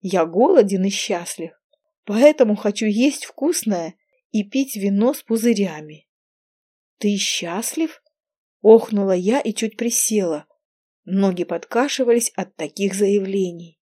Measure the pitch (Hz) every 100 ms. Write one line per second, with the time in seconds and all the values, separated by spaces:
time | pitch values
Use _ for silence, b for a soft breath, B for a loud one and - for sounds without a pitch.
0 | 190 185 165 170 277 349 208 196 190 196
1 | - 185 170 - 165 _ _ _ _ _
2 | - 208 285 302 226 208 214 202 220 208
3 | 269 269 - - 285 349 220 185 165 -
4 | _ _ _ 214 202 262 269 214 196 196
5 | 233 294 - 226 233 208 190 156 151 151
6 | _ _ _ _ _ _ _ _ _ _
7 | 208 202 - - 170 175 226 - 320 -
8 | _ _ _ _ _ _ 208 220 - 208
9 | 196 185 185 262 226 202 220 - 233 -
10 | - 214 180 151 - _ _ _ _ _
11 | - 190 196 180 170 170 - 226 277 -
12 | 240 240 233 - 185 - 151 - 196 190
13 | 202 202 190 196 185 170 170 _